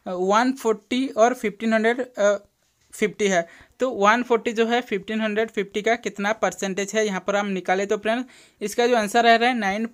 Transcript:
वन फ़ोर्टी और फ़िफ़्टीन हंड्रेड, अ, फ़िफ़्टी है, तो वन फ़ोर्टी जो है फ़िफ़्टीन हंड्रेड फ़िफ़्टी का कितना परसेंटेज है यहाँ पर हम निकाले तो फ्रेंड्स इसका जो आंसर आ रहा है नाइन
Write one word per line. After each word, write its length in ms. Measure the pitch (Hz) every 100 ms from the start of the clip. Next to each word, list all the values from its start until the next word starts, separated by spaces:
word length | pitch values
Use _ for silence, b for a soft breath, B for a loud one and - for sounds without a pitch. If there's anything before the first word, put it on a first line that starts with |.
| 202
वन 440 | 180 185 208 254
फ़ोर्टी 560 | 269 226 214 - 254 269
और 260 | 220 233
फ़िफ़्टीन 400 | 254 214 196 226
हंड्रेड, 260 | 220 220 240
अ, 360 | 247 - 202 202 - _ _ _ _
फ़िफ़्टी 340 | - 208 - 202
है, 180 | 180 170 B B _
तो 100 | 254
वन 340 | 214 202 240
फ़ोर्टी 280 | 240 233 240
जो 140 | 220 226
है 120 | 240
फ़िफ़्टीन 400 | 247 196 190 220
हंड्रेड 280 | 220 208 226
फ़िफ़्टी 320 | 220 196 214
का 140 | 214 233
कितना 360 | 220 190 202 220
परसेंटेज 480 | 190 - 196 190 196 220
है 100 | 214
यहाँ 180 | 185 185
पर 80 | 202
हम 120 | 202
निकाले 380 | 190 180 185 202
तो 120 | 208
फ्रेंड्स 280 | 214 240 247 B B B
इसका 260 | 208 247 240
जो 80 | 240
आंसर 300 | 208 233 233
आ 80 | 226
रहा 140 | 240
है 80 | 240
नाइन 280 | 196 208 226